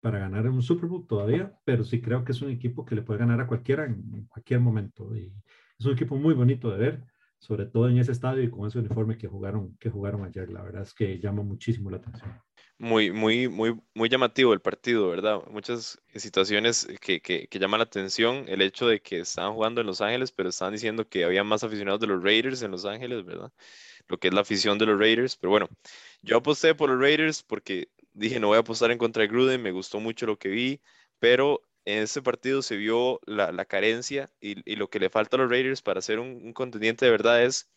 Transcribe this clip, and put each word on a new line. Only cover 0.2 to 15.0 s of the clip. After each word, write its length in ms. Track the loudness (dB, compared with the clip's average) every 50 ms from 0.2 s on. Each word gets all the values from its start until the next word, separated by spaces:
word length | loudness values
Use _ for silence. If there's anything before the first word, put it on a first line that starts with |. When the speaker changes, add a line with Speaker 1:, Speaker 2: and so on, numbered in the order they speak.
Speaker 1:
ganar 260 | -4 -4 -4 -2 0
en 60 | 0
un 100 | 2 0
Super 260 | 2 2 0 0 0 -6
Bowl 160 | -6 -8 -6 _
todavía, 440 | -2 -2 0 0 0 0 -2 -6 -12 _ _
pero 180 | 0 0 0
sí 180 | 0 -2 -4 -4
creo 240 | -2 -2 -2 -2 -2
que 60 | -4
es 100 | -4 -4
un 100 | -4 -6
equipo 340 | -6 -4 -6 -6 -6 -6 -8
que 100 | -6 -6
le 80 | -6
puede 160 | -4 -4 -2 0
ganar 220 | 2 2 2 2
a 80 | 0 -2
cualquiera 360 | -4 -6 0 0 0 0 0
en, 100 | -4 -6 -6 -8 -12 -12
en 120 | -12 -14
cualquier 340 | -14 _ -20 -6 -2 0 2
momento, 540 | 4 4 2 0 -2 -6 _ -14 -12 -10 -10
y 160 | -10 -10 -12 -16 -20 -20 _ _ _ _ _ _
es 80 | _ -2
un 60 | -2 0
equipo 200 | 0 -2 -2 -2
muy 180 | 0 2 2 4
bonito 360 | 6 4 4 4 2 -2 -4
de 80 | -2 0
ver, 260 | 0 0 0 -4 -14 _ _ _ _ _ _ _
sobre 260 | _ -6 -4 -4 -4
todo 220 | -2 2 4 4 6
en 100 | 6 4
ese 140 | 4 2
estadio 300 | 0 -2 -2 -2 0 0 0
y 60 | -2
con 180 | -2 -4 -8 -6
ese 100 | -4 -4
uniforme 400 | -4 -2 -2 -2 0 -2 -2 -4
que 80 | -8
jugaron, 500 | -12 -10 -8 -8 -6 -4 -6 -6 -8 -14 _
que 120 | -8 -8
jugaron 340 | -6 -4 -6 -6 -6 -6 -8
ayer. 260 | -8 -10 -10 -10 -10
La 120 | -12 -14
verdad 200 | -14 -12 -12 -12
es 120 | -12 -14 -4
que 240 | _ -4 -4 -4 -4
llama 240 | -4 -4 -4 -4
muchísimo 480 | -4 -6 -8 -6 -2 -4 -2 -2 -4 -8
la 60 | -8
atención. 440 | -10 -10 -12 -16 -12 -14 -14 -16 -16 _ _ _ _ _ _ _ _
Speaker 2:
Muy, 320 | -2 2 4 4 4 4
muy, 380 | 2 2 2 2 2 2 0 -2
muy, 320 | -2 0 0 0 0 -2 _ _
muy 160 | _ -2 0 2
llamativo 440 | 4 4 2 2 _ 4 6 6
el 80 | 6 4
partido, 480 | _ -4 -4 -4 -2 0 2 2